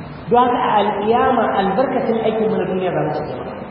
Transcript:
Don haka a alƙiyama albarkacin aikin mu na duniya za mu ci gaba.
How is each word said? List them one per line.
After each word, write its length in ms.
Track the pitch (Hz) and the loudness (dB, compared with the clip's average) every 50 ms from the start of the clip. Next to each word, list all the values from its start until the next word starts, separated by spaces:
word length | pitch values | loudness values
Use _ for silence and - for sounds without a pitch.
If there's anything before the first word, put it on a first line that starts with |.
| - - - - - | -14 -14 -16 -14 -2
Don 160 | - 233 240 | 2 4 4
haka 180 | 240 240 233 - | 4 4 2 0
a 100 | 226 226 220 | 0 2 2
alƙiyama 720 | 208 202 208 208 202 208 214 233 247 262 262 254 233 208 - - | 2 2 2 0 0 0 2 2 2 2 2 2 2 2 0 0
albarkacin 680 | 196 190 190 185 254 269 - - 233 196 220 226 226 | 0 0 0 2 0 0 0 0 0 0 0 0 0
aikin 280 | - 220 220 220 214 190 | 0 0 0 0 0 0
mu 80 | 190 | 0
na 80 | 185 180 | 0 0
duniya 260 | 180 190 185 185 175 | -2 -2 -2 -2 -2
za 100 | 156 151 | 0 0
mu 100 | 151 151 151 | -2 -2 -2
ci 100 | 151 156 | -4 -6
gaba. 300 | - - - - - - - - - | -6 -8 -8 -10 -10 -10 -12 -12 -12